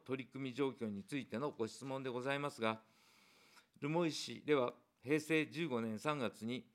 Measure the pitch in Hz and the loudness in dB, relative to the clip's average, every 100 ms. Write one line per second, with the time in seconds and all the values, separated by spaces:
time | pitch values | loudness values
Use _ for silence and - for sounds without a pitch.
0 | - 131 123 - 135 120 135 123 113 101 | -4 -4 -4 -6 -4 0 0 0 -4 -4
1 | 95 143 120 110 143 - 110 - 135 135 | -4 -6 -4 -2 -2 -2 -4 -4 -6 -4
2 | 131 120 127 139 143 139 110 110 - _ | -2 -2 -2 0 -2 0 0 0 -6 _
3 | _ - - - - - _ _ 143 160 | _ -20 -20 -20 -20 -20 _ _ 0 2
4 | 165 143 - 113 123 147 123 - _ _ | 2 0 -6 -6 4 4 4 0 _ _
5 | 120 151 151 160 139 127 165 120 113 107 | 0 0 4 2 2 -2 0 0 0 0
6 | 151 147 110 - 110 123 - | 0 0 0 -2 -4 -4 -8